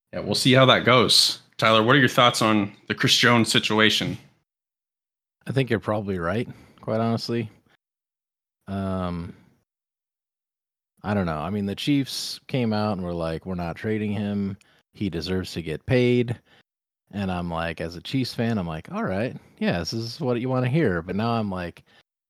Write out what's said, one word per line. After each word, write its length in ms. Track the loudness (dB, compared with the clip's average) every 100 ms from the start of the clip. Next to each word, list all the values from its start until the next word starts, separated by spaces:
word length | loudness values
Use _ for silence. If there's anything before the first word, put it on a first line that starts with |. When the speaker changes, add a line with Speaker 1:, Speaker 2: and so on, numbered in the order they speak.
| _
Speaker 1:
Yeah, 100 | -8
we'll 120 | -2
see 200 | 2 4
how 120 | 6 6
that 180 | 6
goes. 580 | 6 6 6 4 2 -2 _ 0
Tyler, 260 | 4 4
what 120 | 6 6
are 40 |
your 80 | 4
thoughts 340 | 4 4 4
on 340 | 2 2 0 -6 -8
the 80 | -2
Chris 200 | 2 4
Jones 360 | 6 6 4
situation? 640 | 2 2 4 4 2 -2 -6 -12 _ _ _ _ _ _ _ _ _ _ _ -4
Speaker 2:
I 60 |
think 180 | -2 0
you're 100 | 0
probably 380 | 0 -4 -2 -2
right, 320 | -2 -2 -4 -10 -20 -12
quite 200 | -4 -2
honestly. 500 | 0 -2 -2 -4 -6 -12 _ _ _ _ _ _ _ _ _ _ -10
Um, 640 | -6 -4 -4 -4 -6 -10 -14 _ _ _ _ _ _ _ _ _ _ _ _ _ _ _ _
I 100 | -2
don't 140 | 0 0
know. 100 | -2
I 140 | -4
mean, 160 | -4 -4
the 80 | -4
Chiefs 640 | 0 0 -2 -6 -8 -12 -6
came 260 | -2 0
out 200 | 0 -2
and 100 | -4
were 100 | -4
like, 320 | -4 -4 -6 -6
"We're 80 |
not 220 | -6 -6 -6
trading 360 | -4 -4 -4
him. 460 | -4 -4 -2 -4 -8 _ _ _
He 140 | -6 -4
deserves 460 | -4 -4 -4 -4
to 80 | -8
get 240 | -8 -8 0
paid." 540 | 2 4 2 0 -6 _ _ _ _ _ _ _
And 160 | -8 -6
I'm 220 | -4 -4
like, 300 | -4 -4 -6
as 160 | -8 -10
a 40 |
Chiefs 320 | -6 -4 -4
fan, 240 | -4 -2 -2
I'm 100 | -4
like, 220 | -8 -10
"All 140 | -8
right, 320 | -4 -4 -4 -8 _ -6
yeah, 220 | -2 -2
this 120 | -4
is 300 | -6 -8 -6
what 180 | -2 -2
you 80 | -2
wanna 220 | 0 0
hear." 320 | 2 2 0
But 160 | -2 -4
now 140 | -2
I'm 200 | -2 -2
like, 320 | -6 -8 -12 _ _ _ _